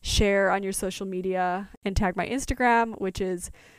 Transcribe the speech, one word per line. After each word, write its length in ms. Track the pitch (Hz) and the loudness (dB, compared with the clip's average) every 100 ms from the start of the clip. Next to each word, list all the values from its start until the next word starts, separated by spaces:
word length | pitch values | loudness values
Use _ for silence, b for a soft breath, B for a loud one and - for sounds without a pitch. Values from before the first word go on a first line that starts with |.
share 480 | - - 208 196 196 | -2 2 4 4 4
on 140 | 185 | 2
your 100 | 196 | -2
social 320 | 196 190 185 196 | -4 -6 -6 -6
media, 640 | 185 185 185 180 180 202 - 202 | -6 -4 -2 0 -2 -6 -8 -2
and 100 | 190 | 0
tag 200 | 202 180 | 0 0
my 120 | 175 | -2
Instagram, 720 | 254 262 254 247 233 233 214 | -4 -4 2 4 4 2 -2
which 220 | 190 180 | -6 -2
is 300 | 185 180 - b b | -4 -4 -8 b b